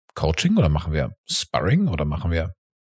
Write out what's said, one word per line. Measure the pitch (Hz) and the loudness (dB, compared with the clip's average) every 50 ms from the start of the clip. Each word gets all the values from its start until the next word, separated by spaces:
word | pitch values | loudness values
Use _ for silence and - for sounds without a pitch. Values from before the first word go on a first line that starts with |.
| _ _ - | _ _ -8
Coaching | - - 76 80 - - 175 220 | -2 0 0 0 2 2 2 4
oder | 202 104 76 | 4 4 4
machen | 76 78 - 80 | 2 0 0 -2
wir | 76 76 64 - - - _ | -2 -2 -2 -4 -6 -12 _
Sparring | - - - - - - 62 67 95 139 190 202 147 | -6 -4 -4 -4 -4 -2 -2 0 2 2 2 2 0
oder | 87 73 73 | 0 -2 -2
machen | 73 76 80 85 85 | -2 -2 -2 -2 -2
wir | 85 82 82 87 - _ _ _ _ _ _ _ | 0 -2 -2 -4 -8 _ _ _ _ _ _ _